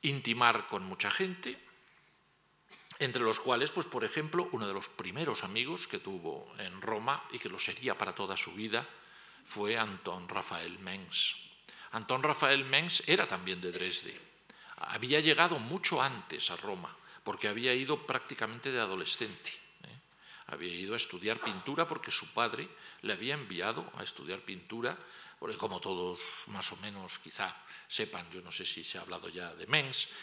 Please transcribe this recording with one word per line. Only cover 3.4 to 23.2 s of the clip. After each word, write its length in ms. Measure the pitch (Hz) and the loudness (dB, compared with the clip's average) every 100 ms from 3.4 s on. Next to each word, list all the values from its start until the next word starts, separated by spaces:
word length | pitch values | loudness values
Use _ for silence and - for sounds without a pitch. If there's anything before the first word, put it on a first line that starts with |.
| 127 120 151 | 4 4 4
pues, 160 | 180 - | 0 -2
por 160 | 123 | 0
ejemplo, 440 | 110 160 151 170 - | 0 0 0 0 0
uno 160 | 117 101 | 0 0
de 60 | |
los 160 | 98 - | -2 -4
primeros 540 | - 95 117 160 104 | -8 -6 -2 0 0
amigos 440 | 95 110 131 175 - | 0 0 0 -2 -4
que 120 | 101 | -4
tuvo 540 | 98 95 82 69 - - | -4 -6 -4 -6 -8 -8
en 220 | 95 92 | -8 -6
Roma 440 | 107 107 120 143 - | -2 0 0 0 -2
y 80 | 120 | -6
que 100 | 104 | -6
lo 100 | 92 | -2
sería 380 | - 104 123 92 | -4 -2 -2 0
para 160 | 98 | 0
toda 240 | 90 95 95 | 0 -2 0
su 160 | 87 | -2
vida 340 | 92 110 117 139 - - - - - - | -4 -2 -2 -2 -10 -20 -20 -20 -20 -10
fue 320 | 107 104 113 | -2 0 2
Anton 500 | 107 92 95 90 87 | 0 -2 -6 -6 -4
Raphael 500 | 98 - 85 85 95 | -4 -2 -4 -4 -8
Mengs. 560 | 92 98 87 - - - - - - - - | -8 -8 -2 2 2 0 -8 -20 -20 -18 -6
Anton 300 | 113 107 131 | -4 0 4
Raphael 440 | 147 147 139 139 135 | 4 6 8 8 6
Mengs 380 | 139 170 - - | 4 6 4 6
era 200 | 127 110 | 6 6
también 340 | 95 90 90 | 0 -2 -2
de 100 | 90 | -2
Dresde. 480 | 90 92 - 85 - - - - - - - | 0 0 -2 -4 -10 -16 -20 -20 -20 -16 -8
Había 420 | - 117 123 147 | -4 -2 4 6
llegado 380 | 156 147 170 151 | 8 8 6 4
mucho 440 | 113 175 - 151 | -2 2 4 4
antes 500 | 135 113 - 76 - | 4 2 -6 -2 -2
a 60 | 87 | -2
Roma, 380 | 101 92 78 - - - | -4 -4 -6 -12 -18 -10
porque 240 | 104 - 104 | -6 -2 0
había 260 | 107 127 | 2 4
ido 320 | 127 135 147 - | 4 2 0 0
prácticamente 680 | 127 - 135 110 113 135 | -2 -2 -4 -4 -2 -2
de 100 | 127 | 0
adolescente, 680 | 101 95 82 - 110 87 - - - - | 2 0 0 0 -2 -6 -10 -10 -14 -20
¿eh? 160 | - 135 - - - - - | -18 -18 -20 -20 -20 -18 -10
Había 260 | - 87 | -6 -4
ido 200 | 87 98 | -4 -2
a 40 | 117 | -2
estudiar 420 | - 92 104 113 | -2 -2 0 0
pintura 480 | 113 95 127 147 160 | -2 -4 -2 0 2
porque 240 | - - | 0 -2
su 220 | - - | -2 0
padre 340 | 110 117 - - - - - | 2 2 0 -6 -12 -18 -6
le 100 | 98 | -2
había 220 | 95 | 0